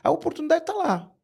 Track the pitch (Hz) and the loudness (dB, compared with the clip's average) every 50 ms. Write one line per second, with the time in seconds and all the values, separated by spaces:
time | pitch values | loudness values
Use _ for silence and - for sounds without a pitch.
0 | - - - - - 339 - - 302 302 320 330 320 - 427 415 359 269 185 170 | 0 0 0 0 0 -4 -6 -4 0 2 2 2 2 0 -2 -2 0 0 0 -2
1 | 175 - _ _ | -4 -10 _ _